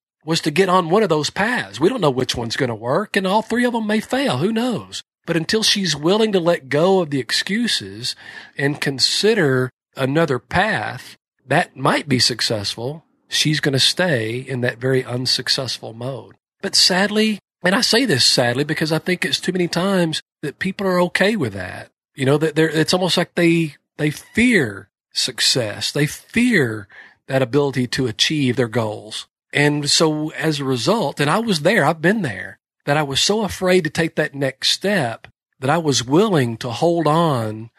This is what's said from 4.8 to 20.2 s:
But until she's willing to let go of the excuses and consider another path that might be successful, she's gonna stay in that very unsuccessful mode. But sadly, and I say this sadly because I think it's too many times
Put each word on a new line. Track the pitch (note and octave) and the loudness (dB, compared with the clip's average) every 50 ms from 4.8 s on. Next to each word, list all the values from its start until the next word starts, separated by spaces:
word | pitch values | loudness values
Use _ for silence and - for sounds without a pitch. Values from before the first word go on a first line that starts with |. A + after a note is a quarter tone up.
| G2 F#2+ - - - _ _ _ _ | -8 -10 -14 -16 -16 _ _ _ _
But | - E3 | -2 0
until | E3 D#3+ - G#3+ A3 G#3+ | 0 0 0 0 0 2
she's | - - G#3 F#3+ F3 D3 | 2 2 0 0 -2 -2
willing | C#3 C#3+ E3 G3 G#3+ A3+ A3 G3 | 0 2 2 4 4 4 2 2
to | F#3 | 2
let | E3 E3+ F3 D#3 C3+ C3 | 2 2 2 0 0 -2
go | C#3+ C#3+ E3 F#3+ G3 F#3+ | 0 2 4 4 4 4
of | F3 D3 | 2 0
the | C#3+ C3+ | -2 -4
excuses | A#2+ - - - - - F#3+ A3+ A#3+ G#3+ - - G#2+ F#2+ G2 G#2+ B2 - - - - - - - - - _ | -2 -2 -4 -4 -2 -2 -2 -2 -2 -2 -2 -4 -6 -8 -12 -10 -10 -10 -10 -10 -14 -20 -20 -20 -20 -14 _
and | - C#3+ C#3+ D3 - | -4 -2 -2 -2 -2
consider | - D#3 C3+ B2+ - - - - - G3+ A#3 G#3+ E3+ C#3 C3 B2+ B2+ B2+ - _ _ _ _ | -2 -4 -2 0 0 0 0 2 2 2 4 4 4 4 4 2 0 -2 -4 _ _ _ _
another | - C3+ C3 C#3 D#3+ E3+ D3+ C3 - | -4 -2 0 2 2 2 2 0 -2
path | - - - F3 G3 A3 G3+ B2+ G#2+ A2 A#2+ B2 - - - - _ _ _ _ _ | -4 -2 0 0 0 0 0 -2 -4 -6 -8 -10 -14 -18 -20 -20 _ _ _ _ _
that | B2+ C3+ D#3+ - - _ | -2 0 0 0 -2 _
might | C3 C3 D3 A3 D4 - C#3+ | -2 0 0 0 0 0 0
be | C3+ B2 | 0 2
successful, | A2 - B2 A2 - - A#2 G#2 G2+ - - - A2+ C3 D3+ E3 - _ _ _ _ - | 2 0 0 -2 -4 -2 -2 -4 -4 -6 -8 -8 -8 -10 -10 -10 -14 _ _ _ _ -6
she's | - - - D3+ D#3 D3 | -4 -2 0 0 0 0
gonna | - D3+ C3+ C3 | 0 0 2 2
stay | - - - - F3+ F#3 D3+ A#2 A2 A2 A#2 B2+ | 2 2 2 2 0 2 2 0 0 -2 -4 -6
in | C3 C3+ C3+ B2 A#2+ | -6 -6 -4 -2 -2
that | A#2+ A#2+ A#2 | -2 -2 -2
very | B2 C3 C3 C3 B2 | 0 0 0 0 0
unsuccessful | A#2+ A#2+ B2 C3 B2 - - B2+ - - - C3+ A#2 - - - A#2+ A2+ | -2 -4 -4 -2 -2 -2 -2 -2 -2 -2 -2 -4 -6 -8 -10 -10 -14 -12
mode. | A2+ A#2+ C3 C#3 A2+ G#2+ G2 - _ _ _ _ _ | -10 -10 -10 -10 -10 -14 -18 -20 _ _ _ _ _
But | - G3 - | -6 -2 2
sadly, | - - - F#3 F3+ G3 G#3 G#3 G#3+ A3 A3 G#3+ F#3+ - _ _ _ - | 2 4 4 4 2 2 2 2 2 2 2 0 -2 -6 _ _ _ 0
and | F3+ F#3+ | 0 2
I | A3+ - | 2 2
say | - - A#3 C#4 | 2 2 2 2
this | A3+ D#3 B2 - | 2 2 2 4
sadly | - - - B2+ A#2+ A#2+ B2+ D3 | 4 4 2 2 2 0 0 -2
because | D3 D#3 - E3+ D3+ E3 | -2 -2 -2 -2 -2 -2
I | D#3 | -2
think | - - F3+ F3 - | -2 -2 -2 -2 -2
it's | D#3 C3 - | -2 -2 -2
too | - - F3+ | -2 -2 -2
many | F#3 F3 E3 | 0 -2 -2
times | - F3 F3+ G3 G3 F#3 F3 E3 D3+ - | 0 -2 0 0 2 2 2 0 -2 -4